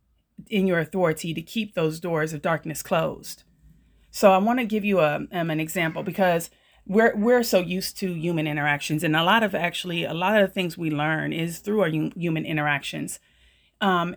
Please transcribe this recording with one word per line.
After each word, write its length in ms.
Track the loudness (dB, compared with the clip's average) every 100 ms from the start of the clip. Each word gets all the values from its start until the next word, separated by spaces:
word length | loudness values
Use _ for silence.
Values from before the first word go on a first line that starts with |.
| _ _ _ -20 -6
in 200 | 0 2
your 120 | 2
authority 540 | 0 0 0 0 -4
to 80 | -8
keep 320 | -6 -6 -6
those 280 | -2 -2 -2
doors 320 | -4 -2 -2
of 80 | -2
darkness 420 | -2 -2 -4 -10
closed. 600 | -2 0 0 -4 -12 -18 _ _ -20 -20 _ _ _
So 220 | 4 6
I 60 | 6
wanna 260 | 4 0 0
give 180 | -2
you 160 | 2 4
a, 260 | 4 2 -4
um, 180 | -4 -2
an 100 | -2
example, 420 | -2 -2 -2 -2
because 460 | -6 0 2 2 -2 _ _ _ -2
we're, 240 | 4 4 4
we're 260 | 4 4
so 160 | 4 2
used 380 | 2 -2 -6 -6
to 140 | -4
human 340 | -2 -2 0 -2
interactions, 560 | 0 0 0 0 -2
and 100 | 2
a 100 | 2
lot 200 | 4 4
of, 100 | 2
actually, 520 | 0 -4 -4 -6 -4 -4
a 80 |
lot 260 | -2 2 4
of 80 | 2
the 60 |
things 240 | 0 -4 -4
we 120 | -4
learn 440 | 0 0 -2 -2
is 260 | -4 -4 -6
through 220 | -2 0
our 80 | 2
hu-, 240 | 0 -2 -2
human 300 | -2 -2 -2
interactions. 760 | -2 0 -2 -4 -8 -8 -10 _ _ _ _ _ -2
Um, 340 | 0 2 0